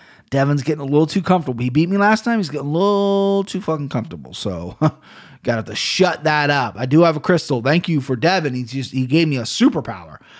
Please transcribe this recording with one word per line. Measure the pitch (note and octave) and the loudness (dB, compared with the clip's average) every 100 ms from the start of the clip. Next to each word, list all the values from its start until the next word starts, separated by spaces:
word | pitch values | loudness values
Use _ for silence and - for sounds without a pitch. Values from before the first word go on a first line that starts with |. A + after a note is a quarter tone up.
| - - - | -20 -20 -4
Devin's | C#3 C#3 C#3+ | 0 2 2
getting | C3 D#3 | 0 -4
a | C#3 | 2
little | D3 D#3+ | 2 4
too | G3+ | 0
comfortable. | E3+ F#3 C#3 A#2 | 2 0 2 -4
He | B2 | 0
beat | C3+ F3 | 2 2
me | G3 | 2
last | G3+ A3 | 2 2
time. | A#3 A3+ | 0 -2
He's | D#3+ | -2
getting | C#3+ C#3+ | -4 -2
a | |
little | D#3+ G3+ G3+ G3+ G3 G3 G3 | 0 2 2 2 2 2 0
too | G3 F#3 | -2 -6
fucking | F3 D#3 C#3 | -4 -4 -2
comfortable. | B2 F2 D#2+ B1+ | -4 -6 -10 -14
So, | - G#2 F2 F2 - | -8 -6 -6 -8 0
<laughs> | D#3 - - - - - | 0 0 -20 -20 -20 -12
gotta | - A#2 | -4 -2
have | G#2+ | -4
to | A#2 | -6
shut | - - F3+ E3 | -4 2 0 2
that | D#3 D3+ C#3+ | 0 0 2
up. | C#3+ A#2 G2 | 0 0 -4
I | B2+ | 2
do | D3+ | 6
have | E3+ D3+ | 6 4
a | |
crystal. | - F3 - B2+ | 0 0 0 -2
Thank | B2 E3+ F3+ | 2 0 2
you | D#3 | -2
for | B2+ B2 | -2 0
Devin. | D#3+ F#3+ D3+ | 2 2 0
He's | B2+ A#2 | -4 -6
just, | C3 B2 | -8 -6
he | C3 | -4
gave | B2+ D#3 D#3+ | 0 2 2
me | C3+ | 0
a | |
superpower. | A2 - A#3+ E3 A#2+ G2 E2 D2 - - | -4 2 2 2 -6 -12 -14 -20 -20 -20